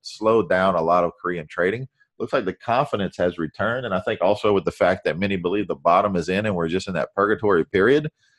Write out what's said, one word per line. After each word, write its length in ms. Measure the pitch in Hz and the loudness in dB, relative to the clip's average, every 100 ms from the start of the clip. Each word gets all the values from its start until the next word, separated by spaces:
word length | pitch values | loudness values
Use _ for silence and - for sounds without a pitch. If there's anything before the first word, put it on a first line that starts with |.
slowed 460 | - - 110 113 87 | -16 -4 0 2 2
down 260 | 92 95 | 2 2
a 80 | 87 | 2
lot 220 | 82 87 | 2 2
of 80 | 87 - | 0 -4
Korean 260 | 90 87 76 | -8 -8 -8
trading. 380 | - 90 113 131 _ _ _ | -2 -2 -2 -8 _ _ _
Looks 140 | 117 | -4
like 140 | 139 95 | -4 -4
the 80 | |
confidence 600 | 92 - 117 147 110 92 - | -6 -2 0 0 -2 -4 0
has 200 | 90 82 | -2 0
returned. 460 | 80 - 107 120 | -6 -4 -4 -4
And 100 | 123 | -4
I 60 | 95 | -4
think 200 | - 107 | -4 0
also 320 | 185 208 - | 0 2 2
with 120 | 101 | 2
the 80 | 78 | 0
fact 320 | - 92 92 | 0 2 2
that 140 | 90 78 | -2 -2
many 180 | 98 98 | -2 -2
believe 320 | 87 101 90 | -2 -2 -2
the 80 | 71 | -2
bottom 400 | 78 87 101 92 | 4 4 4 0
is 120 | 82 | -2
in 180 | 95 107 | -2 -2
and 100 | 92 | -2
we're 100 | 82 | -2
just 220 | 92 95 | -2 -4
in 60 | |
that 200 | 87 64 | -4 -4
purgatory 500 | - 101 107 107 90 78 | 0 0 0 2 2 2
period, 440 | 98 104 143 151 - _ | 2 4 2 0 -12 _